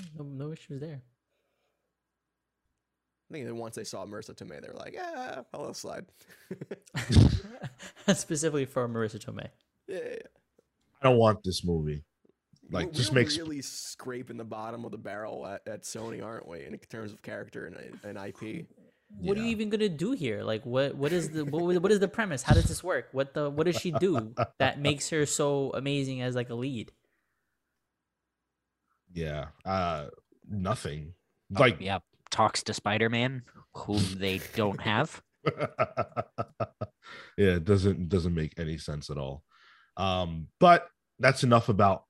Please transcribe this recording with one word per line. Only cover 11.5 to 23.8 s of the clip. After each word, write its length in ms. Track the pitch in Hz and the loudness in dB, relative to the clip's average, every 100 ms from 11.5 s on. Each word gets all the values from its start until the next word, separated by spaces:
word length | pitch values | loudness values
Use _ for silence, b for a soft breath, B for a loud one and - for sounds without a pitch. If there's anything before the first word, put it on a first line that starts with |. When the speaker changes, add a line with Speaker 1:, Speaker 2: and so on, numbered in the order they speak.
| 87 | -2
Speaker 3:
movie. 380 | 87 85 76 73 - _ _ _ _ _ - | 0 0 0 -4 -10 _ _ _ _ _ -8
Like, 140 | - 175 | -4 -2
Speaker 2:
We're, 60 | |
Speaker 3:
just 180 | 151 120 | 0 4
Speaker 2:
we're 40 | 131 | 4
Speaker 3:
makes 180 | 110 156 | 4 0
Speaker 2:
really 240 | 160 147 | -6 -8
scraping 760 | 127 - - - - 123 120 117 | -10 -10 -12 -12 -10 -10 -10 -12
the 80 | |
bottom 400 | 113 110 110 117 | -10 -8 -8 -8
of 60 | 117 | -10
the 60 | 110 | -12
barrel 480 | 107 101 107 - - | -10 -8 -8 -8 -8
at, 200 | 98 - | -10 -10
at 160 | 104 | -10
Sony, 420 | - 113 113 117 | -10 -10 -8 -8
aren't 220 | 107 113 - | -10 -10 -12
we, 180 | 85 | -14
in 120 | - 214 | -12 -14
terms 340 | - 113 110 | -14 -12 -12
of 100 | 107 | -12
character 440 | - 107 113 - - | -12 -12 -10 -12 -12
and, 320 | 87 - - | -14 -16 -16
and 140 | 104 101 | -14 -12
I 120 | 101 | -12
P? 340 | - 110 110 - _ - _ _ 208 | -10 -10 -10 -12 _ -20 _ _ -6
Speaker 1:
What 180 | 175 208 | -2 0
are 40 | |
you 60 | 233 | 0
Speaker 3:
Yeah. 60 | |
Speaker 1:
even 180 | 214 214 | -2 -2
gonna 180 | 208 214 | 0 0
do 240 | 151 190 | 0 -2
here? 300 | 269 135 104 | -2 -2 -2
Like, 200 | 104 110 | -2 -4
what, 300 | 120 127 139 | -2 0 0
what 160 | 139 143 | 0 0
is 200 | 175 156 | 0 0
the, 140 | 156 | -4
what, 380 | 147 147 175 180 | -2 0 2 4
what 80 | 185 | 4
is 80 | 208 | 4
the 80 | 190 | 2
premise? 360 | 208 214 139 | 0 -2 0
How 100 | - | 6
does 120 | 156 160 | 6 6
this 180 | 160 | 2
work? 240 | 175 151 - | -2 -2 -2
What 240 | 131 139 | -2 -2
the, 160 | 156 147 | -2 -2
what 140 | 143 165 | 2 2
does 80 | |
she 140 | 170 | 2